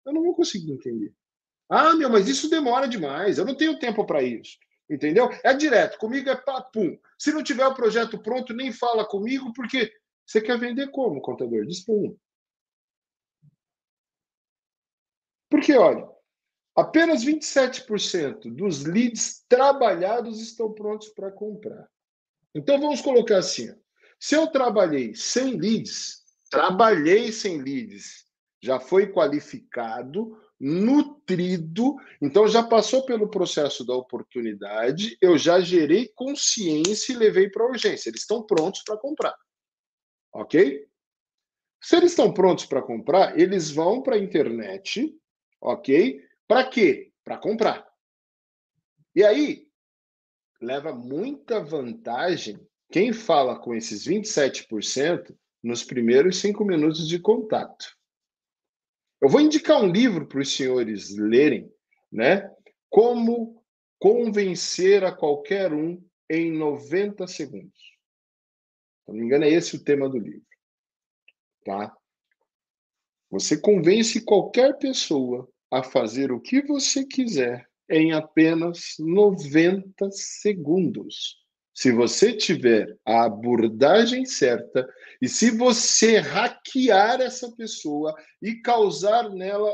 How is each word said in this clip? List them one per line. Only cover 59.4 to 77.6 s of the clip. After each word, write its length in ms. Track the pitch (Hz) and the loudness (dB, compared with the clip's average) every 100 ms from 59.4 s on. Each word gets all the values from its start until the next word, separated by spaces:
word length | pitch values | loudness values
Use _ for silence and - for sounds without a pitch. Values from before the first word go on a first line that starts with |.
indicar 420 | 311 302 - 294 | 6 2 4 4
um 80 | 196 | 4
livro 340 | 180 254 170 139 | 2 2 0 -6
pros 300 | 139 139 - | -6 -6 -4
senhores 540 | 131 127 110 101 90 104 | -2 0 -2 -6 -10 -4
lerem, 520 | 107 120 147 110 - _ _ _ _ | 2 4 4 2 -8 _ _ _ _
né? 400 | 104 123 196 - _ _ _ - | 0 2 2 -2 _ _ _ 0
Como 720 | 202 240 240 226 233 226 - _ _ _ _ | 4 4 2 0 -2 -4 -12 _ _ _ _
Convencer 1040 | 190 240 233 208 190 170 - - 185 202 | 4 4 2 0 -2 -2 -6 0 4 4
a 80 | 185 | 4
Qualquer 600 | 175 156 143 - 196 185 | -2 -2 -2 -2 -2 -2
Um 280 | 151 160 180 _ _ - | -2 -4 -8 _ _ -6
em 240 | 160 165 | -4 -2
Noventa 720 | 156 151 135 120 175 208 202 180 | -2 -4 -4 -4 -4 -4 -6 -12
Segundos. 500 | - 139 101 - _ - _ _ _ _ _ _ _ _ _ _ _ | -10 -12 -12 -20 _ -20 _ _ _ _ _ _ _ _ _ _ _
Se 60 | - | -16
não 60 | 104 | -8
me 100 | 117 | 0
engano, 180 | 143 | 2
é 60 | 151 | 4
esse 260 | 165 165 151 | 2 0 -8
o 80 | |
tema 240 | - 143 135 | 0 0 0
do 100 | 131 | -4
livro, 300 | 101 - _ _ _ _ _ _ _ _ _ _ _ _ 101 | -8 -14 _ _ _ _ _ _ _ _ _ _ _ _ -10
tá? 280 | 98 151 - _ _ _ _ _ _ _ _ _ _ _ _ _ | -10 -10 -14 _ _ _ _ _ _ _ _ _ _ _ _ _
Você 300 | 98 - 151 | -6 -2 0
convence 640 | - 202 160 220 226 226 | 2 4 4 4 2 -2
qualquer 540 | - 202 - 240 262 277 | 2 2 2 2 2 2
pessoa 720 | 269 262 - 147 127 123 127 _ - | -4 -4 -2 -2 -2 -6 -10 _ -6
a 140 | 127 | -4
fazer 480 | 131 135 113 120 139 | 0 0 0 -2 -2
o 80 | 120 | -4
que 220 | - 262 285 | 0 -2 0
você 400 | 285 - 277 269 | -2 -2 -2 -4
quiser 640 | - 240 160 123 123 | -4 -2 0 -2 -2